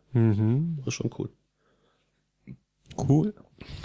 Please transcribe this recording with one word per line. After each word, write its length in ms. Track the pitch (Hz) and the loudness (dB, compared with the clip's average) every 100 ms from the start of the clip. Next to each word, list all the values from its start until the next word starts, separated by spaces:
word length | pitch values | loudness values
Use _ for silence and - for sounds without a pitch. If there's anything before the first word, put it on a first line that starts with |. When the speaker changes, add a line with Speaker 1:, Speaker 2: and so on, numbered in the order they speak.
| _ | _
Speaker 1:
Mhm. 640 | 120 113 104 110 127 165 156 | 2 4 4 2 2 0 -4
Speaker 2:
Das 80 | 123 | -6
ist 60 | |
schon 160 | - 117 - | -4 -6 -6
cool. 100 | - _ _ _ _ _ _ _ _ _ _ _ - 131 _ _ - - | -10 _ _ _ _ _ _ _ _ _ _ _ -20 -20 _ _ -18 -6
Speaker 1:
Cool. 380 | - 143 208 - - - - - | 2 4 2 -4 -18 -20 -18 -16